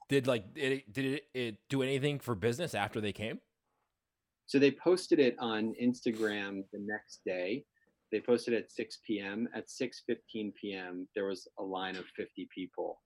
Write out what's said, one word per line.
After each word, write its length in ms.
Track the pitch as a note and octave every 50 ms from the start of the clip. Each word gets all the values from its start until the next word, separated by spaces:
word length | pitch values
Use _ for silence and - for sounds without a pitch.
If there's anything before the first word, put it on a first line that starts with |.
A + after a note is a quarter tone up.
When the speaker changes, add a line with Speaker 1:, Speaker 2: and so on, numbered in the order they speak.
| -
Speaker 1:
did, 200 | - C#3 C#3 A#2+
like, 260 | C3 B2 A#2 F#2+ G#2 -
did 180 | - C#3 C3
it, 220 | C3+ C3+ - G#2+ G2
did 120 | C3+ C3+
it, 240 | C3 C#3 D#3 - _ -
it 360 | B2+ A#2+ A#2 G#2+ - _ -
do 120 | C3+ C3+
anything 380 | B2+ C3 C#3 C3 C3+ D3 D3 C3
for 160 | - B2 A#2
business 380 | F2+ G2+ A#2+ A#2+ C#3+ F3+ - -
after 260 | G2+ G2 - - A2+
they 120 | G#2+ G2+ -
came? 280 | - G#2+ A#2 D#3+ - _ _ _ _ _ _ _ _ _ _ _ _ _ _ _ _ _ _ _ _ _
Speaker 2:
So 140 | - - C#3
they 120 | C#3 C#3
posted 480 | C3+ - - E3+ F#3 F3+ - - E3+ D3+
it 160 | C3+ A#2+ A#2+ -
on 340 | B2 A2+ A2 G#2+ A2 A2 G#2+ -
Instagram 840 | A#2+ B2 B2 - - B2+ A2 A2 A2 G#2+ G#2 G#2 G2 G2 G2 F#2+ G2 -
the 80 | G#2 G#2
next 420 | G2+ G#2 G#2 G#2 - - - - -
day. 400 | G2+ F2+ F2+ F2+ F#2+ A#2 C#3+ C#3+ _ _ _ _ _ _ _ _ -
They 80 | A2 G#2
posted 320 | - - A#2+ A#2 - A#2+ A#2
at 180 | G#2+ - -
six 280 | - - A2+ - - - _
P 140 | - G#2+ G2+
M. 280 | G2+ G2 G2+ A2 A#2 - -
At 160 | A2 - -
six 340 | - - C3+ B2 - - -
fifteen 460 | - A#2 - _ _ - A2 G#2+ G2+ - -
P 140 | - G2+ G2
M, 340 | F#2+ F#2 F2+ F2+ F2+ F#2+ - -
there 100 | G#2 G2
was 220 | G2 G2 F#2 - - -
a 60 | - G2+
line 320 | F#2+ F#2+ F#2 F#2+ F#2 F#2
of 100 | F#2 F2+
fifty 400 | - - - F#2+ - - F#2+ F2+ - -
people, 480 | F#2+ F#2 E2+ - - E2+ - - - _